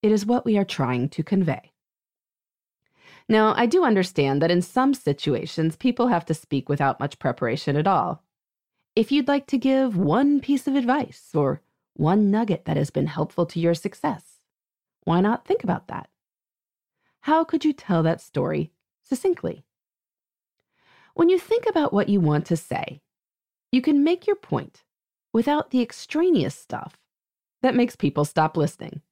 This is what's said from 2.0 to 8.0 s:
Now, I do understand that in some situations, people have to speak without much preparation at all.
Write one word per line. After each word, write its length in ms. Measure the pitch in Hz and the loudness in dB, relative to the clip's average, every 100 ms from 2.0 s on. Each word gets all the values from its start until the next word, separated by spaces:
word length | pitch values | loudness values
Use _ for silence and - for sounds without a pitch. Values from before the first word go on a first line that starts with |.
| _ _ _ _ _ _ _ _ _ _ - - _ | _ _ _ _ _ _ _ _ _ _ -20 -20 _
Now, 260 | 220 220 | 2 4
I 120 | - 233 | 2 2
do 180 | 339 | 2
understand 560 | 311 208 180 - 139 139 | 4 2 0 0 0 2
that 100 | 165 | 2
in 120 | 175 | 0
some 320 | 175 - 269 | 0 0 0
situations, 800 | 269 - 143 - 127 - - 160 160 | 0 -2 -4 -2 -2 -4 -4 -4 -2
people 300 | 254 247 240 | -4 0 0
have 160 | 180 165 | 0 -2
to 80 | |
speak 340 | 156 - 139 - | -8 -4 -6 -2
without 320 | 143 139 139 | 0 0 0
much 180 | 143 - | -6 -4
preparation 580 | 139 120 120 131 - 143 | -6 -2 -4 -4 -2 0
at 100 | 175 | 2
all. 360 | 180 | 0